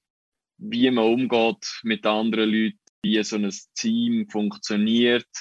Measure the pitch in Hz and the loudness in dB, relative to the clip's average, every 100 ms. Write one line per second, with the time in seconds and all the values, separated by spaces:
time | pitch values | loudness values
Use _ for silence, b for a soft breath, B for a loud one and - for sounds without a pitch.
0 | _ _ _ _ _ _ 104 117 131 123 | _ _ _ _ _ _ -8 0 2 4
1 | 110 120 127 117 113 101 - - 113 104 | 4 2 2 2 2 0 -8 -8 -4 -2
2 | 107 107 113 110 107 110 110 - _ _ | 0 0 0 0 2 2 0 -4 _ _
3 | 101 107 104 107 101 - - - 113 117 | -2 0 0 -2 -4 -6 -12 -6 -2 0
4 | 117 117 104 107 104 101 - 104 107 117 | 0 -2 -2 -4 -4 -6 -4 0 2 2
5 | 120 120 - - | 2 2 -2 -12